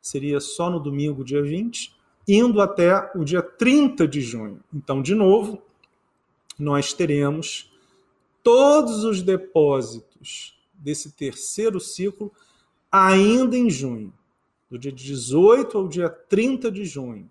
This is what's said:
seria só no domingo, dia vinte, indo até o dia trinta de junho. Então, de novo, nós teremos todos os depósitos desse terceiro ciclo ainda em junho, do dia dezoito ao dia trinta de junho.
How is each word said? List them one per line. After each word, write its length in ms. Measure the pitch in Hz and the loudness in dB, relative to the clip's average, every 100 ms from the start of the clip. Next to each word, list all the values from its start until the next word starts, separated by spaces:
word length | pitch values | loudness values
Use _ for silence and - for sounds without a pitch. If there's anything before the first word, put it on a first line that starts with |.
seria 380 | - 143 139 143 | -10 -8 -4 -4
só 300 | 143 - 175 | -6 -6 -4
no 100 | 175 | -4
domingo, 420 | 143 139 147 139 | -6 -4 -4 -6
dia 200 | 127 143 | -4 -2
vinte, 520 | 143 165 233 233 - _ _ _ - | -2 -4 -6 -8 -16 _ _ _ 2
indo 360 | 202 240 208 | 4 4 2
até 480 | 196 196 175 190 185 | 0 2 4 4 0
o 80 | 185 | -6
dia 200 | 147 175 | -2 -2
trinta 680 | 175 _ 240 285 285 - 160 | -4 _ 2 4 2 2 -2
de 140 | 143 | -2
junho. 380 | 120 113 107 98 _ | -8 -8 -12 -14 _
Então, 300 | 147 - 135 | -14 -6 -6
de 120 | 135 | -2
novo, 460 | 208 190 208 208 214 _ _ _ _ _ _ _ _ _ - | 2 4 4 2 -10 _ _ _ _ _ _ _ _ _ -8
nós 360 | 147 143 139 | -2 -2 -2
teremos 760 | - 165 147 143 151 160 - - _ _ _ _ _ _ _ | -2 0 0 0 -2 -8 -12 -16 _ _ _ _ _ _ _
todos 600 | - 240 277 302 240 220 | 4 6 8 6 2 -2
os 160 | 220 196 | -2 -2
depósitos 1400 | 180 190 - 165 147 139 113 113 _ _ - - - _ _ | 0 -2 0 2 2 2 -4 -12 _ _ -20 -18 -18 _ _
desse 400 | _ 143 147 151 | _ -10 -10 -10
terceiro 680 | _ 139 - - - 220 190 | _ -10 -8 -12 -4 -4 -4
ciclo 540 | - - 190 196 208 _ _ _ _ _ _ | -10 -8 -8 -8 -16 _ _ _ _ _ _
ainda 680 | 196 190 190 202 240 254 247 | 2 4 6 6 4 2 0
em 100 | 240 | 0
junho, 420 | 139 135 117 104 _ _ _ _ _ _ | -2 -6 -8 -12 _ _ _ _ _ _
do 80 | 123 | -12
dia 120 | 135 | -12
dezoito 880 | 131 131 139 117 139 190 247 240 214 | -12 -10 -10 -2 4 6 6 2 -4
ao 100 | 190 | -4
dia 220 | 160 170 | -4 -4
trinta 600 | - _ 202 240 262 240 | -6 _ 0 0 -2 -4
de 160 | 196 196 | -6 -10
junho. 440 | 143 127 107 - | -10 -12 -14 -18